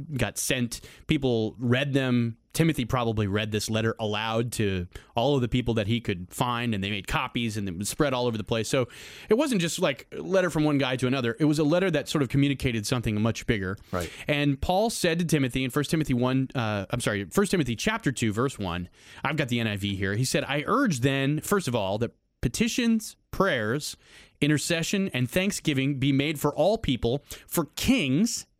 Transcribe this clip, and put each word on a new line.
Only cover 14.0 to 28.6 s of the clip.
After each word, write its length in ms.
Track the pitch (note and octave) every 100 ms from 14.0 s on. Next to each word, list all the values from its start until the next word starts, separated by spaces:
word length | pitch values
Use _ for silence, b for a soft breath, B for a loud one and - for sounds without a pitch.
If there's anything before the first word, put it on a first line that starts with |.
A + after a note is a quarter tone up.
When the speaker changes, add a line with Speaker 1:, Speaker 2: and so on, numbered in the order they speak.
| E2 B B
Speaker 1:
And 340 | D3 C#3+ C#3
Paul 300 | - F#3 A3+
said 280 | - F3 E3
to 40 |
Timothy 380 | E3+ D#3 C3 C3
in 80 | C3
First 200 | D3 C#3+
Timothy 240 | E3 C#3+
one, 340 | B2+ B2 C3 C3
uh, 320 | C3+ A2 G#2 F#2+
I'm 100 | A#2+
sorry, 240 | B2 G#2 G2
First 240 | - G#3
Timothy 240 | F#3 A#2+ A2+
chapter 340 | G#3+ A3 D3
two, 220 | A#2+ A2+
verse 260 | G2+ C3+ -
one, 300 | F#2+ E2+ F2+ - B B
I've 140 | C3+ D#3
got 120 | C3+
the 120 | A#2+
N 80 | A2+
I 80 | G2+
V 180 | G2+
here. 200 | F#2+ F#2+
He 100 | G#2
said, 180 | C3 D#3+ C3
"I 160 | C#3+ -
urge 340 | A3+ C4+ C3
then, 400 | C#3 C#3 C3+ D3+
first 280 | - G#3 D#3+
of 60 | A#2+
all, 220 | F#2+ G#2+
that 140 | A#2 - _ _
petitions, 760 | - - A3+ - A#3 A3+ - - _
prayers, 640 | - F#3+ C3+ G#2+ C#3 - - b b b b
intercession, 680 | D3 D3+ - E3 E3 G3+ F#3+
and 180 | B2+ B2
thanksgiving 680 | F3+ G3 - - C3 C3+ C#3
be 140 | C3+
made 260 | C3+ C#3+ D3+
for 140 | D3
all 240 | - E3+ A3+
people, 440 | - B2 A#2 C#3 - B B
for 200 | - - -
kings 720 | - C4 C#3 C#3 A#3 - - _